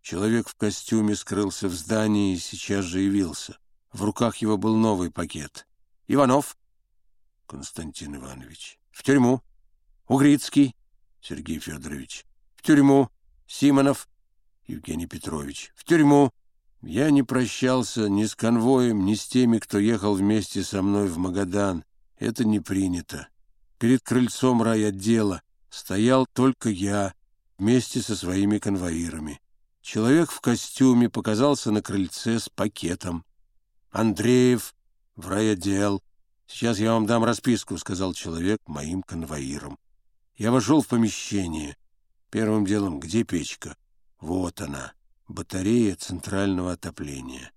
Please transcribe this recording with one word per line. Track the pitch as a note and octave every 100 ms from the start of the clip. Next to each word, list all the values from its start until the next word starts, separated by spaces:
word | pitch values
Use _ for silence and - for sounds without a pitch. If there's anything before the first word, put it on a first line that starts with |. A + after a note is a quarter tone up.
Человек | - G2+ G#2 A#2 G#2+
в | -
костюме | G#2+ F#2 - A2+ G#2+
скрылся | G#2 - G2 G2 - G2+
в |
здании | F2 D2+ G#2+ G#2+ G#2 G2
и | F2
сейчас | - G2 - G2+
же | F#2 F#2
явился. | G2 G2+ F2 D2 - - _ _ _
В | G2+
руках | G#2 - A#2 -
его | A2 G#2
был | G#2 A2
новый | A2 G2 F2+
пакет. | - F2 D#2+ C#2+ - - _ _ _ -
«Иванов!» | B2+ C3+ C3+ - - _ _ _ _ _ _ _ _ -
«Константин | C#2 C2+ - D#2 - D2 C#2
Иванович!» | C2 C2 B1 - - - _
«В | -
тюрьму!» | - C#3 A#2+ C3 _ _ _ _ _ _ -
«Угрицкий!» | C3+ C#3+ D3 - C#3+ C3+ - _ _ _ _
«Сергей | - C#2+ D#2+ D#2
Фёдорович!» | - D2+ D2 C#2+ B1+ - - _ _ _
«В |
тюрьму!» | - D3 C#3 C#3 B2+ _ _ _ _
«Симонов!» | - C#3+ C#3 C#3 C3+ - _ _ _ _ _ -
«Евгений | D#2 D#2+ D#2+ E2+
Петрович!» | E2 - D#2 C#2+ - - _
«В |
тюрьму!» | - E3+ C#3+ C#3+ C3+ _ _ _ _ _
Я | A#2+ A2 D3+
не | C#3+
прощался | B2 B2 A#2 - B2+ B2+ A2+ A#2 G#2+
ни | G2
с | G#2+
конвоем, | - A2+ A#2 A#2 C3+ B2 G#2
ни | F#2+
с | G#2 -
теми, | B2+ B2 A2+
кто | - G#2
ехал | G#2 A2+ G#2
вместе | G2 G2+ G#2+ F#2 G2
со | F2 G2
мной | F#2+ G2+ G2
в | E2
Магадан. | F2+ F2+ F#2+ G2+ G2+ F2 - _ _ _
Это | G#2+ A2+
не | A2 G#2
принято. | D#2+ F#2+ F#2+ F2 - D2 - _ _ _ _ _
Перед | A#2 B2+
крыльцом | - B2 A#2+ - B2+ A#2+
райотдела | A2+ A2 G#2 G2 G2 A#2 G2+ F2 _ _ _
стоял | - - F#2+ A2+ C3 B2+
только | - C3 B2 A2+
я | F#2 G2+ G#2 G2 - _ _ _ -
вместе | G2+ B2+ - C3
со | A2 G#2
своими | F2+ F#2+ G2+ G#2
конвоирами. | G#2 G2 F2+ E2 E2+ D#2 D2+ D2 _ _ _ _
Человек | - A2 A2+ D#3 E3
в | -
костюме | - A#2 - - C3 A#2+ A#2+
показался | - A2 G#2+ C#3+ C3+ A#2
на | G#2+
крыльце | - G2 F2+ - A2+ A2+
с | -
пакетом. | - A2 - E2+ F#2 F2+ E2+ - _ _ _ _ _ _
«Андреев | - A2+ F#2 A#2 B2 B2+ A#2+ - _ _ _ _ -
в | F2
райотдел. | G2 A2 G2+ F#2 G2 G2+ G2 _ _ _ _ _
Сейчас | - A#2 G2+
я | A2
вам | A2+
дам | G#2+ A#2
расписку», — | A2 A2+ - A2 - F2
сказал | - F#2 F#2+
человек | F2 - E2 F2+ G#2+ -
моим | D2 D2 F#2
конвоирам. | - E2+ D2+ D2+ C2+ C#2+ D2+ C#2+ _ _ _ _ _ -
Я | A2
вошёл | B2+ G#2+ D3+
в | -
помещение. | A#2+ A2+ - - G2+ F2 D#2 C#2+ - _ _ _ _ _
Первым | A2 G#2+ G#2+
делом, | G2 G#2 G2 D2
где | D#2 G#2+
печка? | A2 F2 C#2+ - - - _ _ _ _
Вот | D2+ F2+ F2+ -
она, | D2+ C#2 B1+ _ _ _ -
батарея | E2+ E2+ F#2 F#2+ A#2+ G#2+ F2
центрального | - F2+ - G2 G2 F2+ F2+
отопления. | F2 F2 - D2 C#2 C2 C2 C2